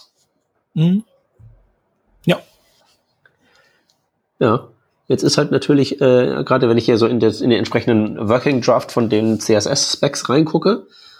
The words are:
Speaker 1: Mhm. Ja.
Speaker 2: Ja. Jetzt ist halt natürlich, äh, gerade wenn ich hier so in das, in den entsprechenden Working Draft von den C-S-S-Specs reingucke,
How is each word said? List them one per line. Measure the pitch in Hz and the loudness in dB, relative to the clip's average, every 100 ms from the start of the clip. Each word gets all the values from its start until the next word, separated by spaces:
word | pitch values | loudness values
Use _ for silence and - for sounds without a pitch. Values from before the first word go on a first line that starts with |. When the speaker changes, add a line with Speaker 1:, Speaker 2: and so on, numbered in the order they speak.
| _ _ _ _ _ _ _ 175 | _ _ _ _ _ _ _ -2
Speaker 1:
Mhm. | 165 196 - _ _ _ - _ _ _ _ _ _ _ | 0 0 -4 _ _ _ -20 _ _ _ _ _ _ _
Ja. | - 175 - _ _ _ _ _ _ _ _ _ _ _ _ _ _ _ _ _ _ - | -4 -4 -4 _ _ _ _ _ _ _ _ _ _ _ _ _ _ _ _ _ _ -2
Speaker 2:
Ja. | 120 120 - _ _ _ - | 0 0 -2 _ _ _ -4
Jetzt | 131 | -2
ist | 143 - | 0 0
halt | 147 | 0
natürlich, | 135 - 143 131 - | -2 0 0 0 0
äh, | 131 123 135 131 | 2 4 2 -4
gerade | 139 131 123 | -2 0 2
wenn | 117 | 2
ich | 117 | 2
hier | 117 | 2
so | 113 | 2
in | 120 | 2
das, | 110 107 | 0 0
in | 139 | 0
den | 110 | 0
entsprechenden | 110 117 - 110 107 - 104 | 0 -2 0 0 0 -4 -2
Working | 123 147 135 | 0 0 -2
Draft | 117 120 - | 0 0 0
von | - 110 | -4 -2
den | 107 110 107 | 0 0 -2
C-S-S-Specs | - 107 104 131 - - 143 - - | 0 0 0 -4 -4 -2 -4 -4 -2
reingucke, | 131 160 170 190 233 - _ - - | 0 0 0 0 -2 -6 _ -20 -20